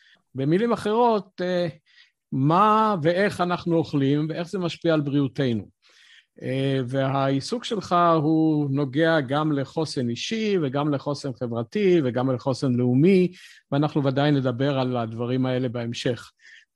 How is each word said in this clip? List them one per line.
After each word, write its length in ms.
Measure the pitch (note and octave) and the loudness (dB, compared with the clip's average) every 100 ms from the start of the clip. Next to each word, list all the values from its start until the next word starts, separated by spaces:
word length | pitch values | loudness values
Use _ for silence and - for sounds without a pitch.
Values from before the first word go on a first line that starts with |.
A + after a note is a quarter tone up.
| _ _ _ B2+ | _ _ _ -6
במילים 360 | C#3 F3 A#3 | 0 0 0
אחרות, 680 | G#3+ G#3 A3 A#3+ G#3+ F#3+ - | -2 0 2 2 0 -4 -6
אה, 260 | F3+ F3+ F3 - _ _ _ _ _ | -4 -2 -4 -6 _ _ _ _ _
מה 640 | C3+ C#3 E3+ G#3+ G#3+ A3 G3 | -2 2 4 4 4 2 2
ואיך 400 | D3+ F3 G3+ - | 0 2 0 0
אנחנו 340 | F3 F3 F3 E3 | -2 -2 0 0
אוכלים 520 | - D3 C3+ D3 D#3 | 0 0 2 2 0
ואיך 200 | D#3 E3+ | -4 -6
זה 100 | G3 | -4
משפיע 340 | F3 - E3 | -6 -2 0
על 80 | D#3 | 0
בריאותנו. 800 | C#3+ C#3+ C#3 - C3+ A2+ - _ _ _ _ - _ - | 0 0 0 0 -2 -2 -6 _ _ _ _ -20 _ -12
אה, 380 | A#2+ C3 C3+ C3+ A#2+ | -6 -4 -2 -2 -2
והעיסוק 760 | C3+ C3+ C#3 C3+ C#3 C#3 A#3+ | -2 -2 0 0 0 -2 -6
שלך 320 | - G#3+ - F3 F3 D#3+ | -6 -6 0 2 4 4
הוא 460 | D3+ D#3+ D#3+ D3+ C#3+ | 4 2 2 2 0
נוגע 500 | C3+ C#3 C#3 D#3+ D#3+ | -2 -2 0 2 2
גם 300 | B2 C#3+ D#3 | 0 0 0
לחוסן 580 | C#3+ C3+ - D#3 - A#2+ | -2 -4 -4 -4 -4 -4
אישי 480 | A#2 - A3+ G#3+ F#3+ | -4 -4 -4 0 0
וגם 320 | C#3+ C#3 D3+ | 0 -2 -2
לחוסן 400 | C#3 D3+ C#3 C#3+ | -2 -4 -6 -8
חברתי 680 | A#2+ B2 A#2 A#2 G#3 G3 F3 | -8 -6 -4 -4 0 4 4
וגם 280 | B2+ A#2+ C3 | 2 0 0
לחוסן 420 | B2 C#3 B2 C#3 | 0 -2 -2 0
לאומי, 580 | A#2+ B2 B2+ E3 F#3+ F3+ F3+ - - _ | 0 2 4 6 4 2 -2 -20 -20 _
ואנחנו 320 | C#3 D3 D3+ | -2 0 0
ודאי 280 | C#3 C3+ D3 | 0 2 2
נדבר 480 | C#3+ B2+ A#2+ C#3 C3+ | 2 0 0 -2 0
על 180 | B2+ B2 | -2 -2
הדברים 480 | A2+ A2+ A#2+ B2+ B2+ | -4 -6 -4 -2 0
האלה 240 | B2+ B2+ | -2 -4
בהמשך. 640 | A#2 A#2 A#2 C3+ A#2 - _ - - _ | -6 -8 -4 -4 -4 -8 _ -20 -20 _